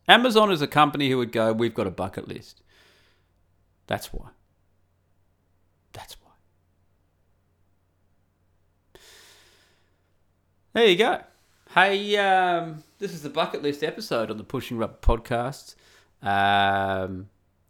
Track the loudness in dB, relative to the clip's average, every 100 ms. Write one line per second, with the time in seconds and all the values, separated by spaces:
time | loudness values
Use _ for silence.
0 | 4 6 6 4 4 2 0 4 2 2
1 | 0 0 -2 0 0 0 -2 -2 -4 -4
2 | -8 -8 -12 -14 -16 -20 _ _ _ _
3 | _ _ _ _ _ _ _ _ -8 -8
4 | -8 -14 -14 -20 _ _ _ _ _ _
5 | _ _ _ _ _ _ _ _ _ -20
6 | -20 -20 _ _ _ _ _ _ _ _
7 | _ _ _ _ _ _ _ _ _ _
8 | _ _ _ _ _ _ _ _ _ -20
9 | -20 -20 -20 -20 _ _ _ _ _ _
10 | _ _ _ _ _ _ _ 2 4 4
11 | 2 0 -6 _ _ _ _ 2 4 2
12 | 0 0 2 2 2 -2 -4 -12 -18 _
13 | -12 -10 -6 -4 -4 -2 -4 -4 -6 -8
14 | -6 -4 -4 -8 -8 -10 -8 -6 -6 -2
15 | 0 0 0 -4 -4 -8 -18 -20 _ _
16 | _ _ -2 2 4 4 2 2 0 -2
17 | -6 -8 -14 _ _ _ _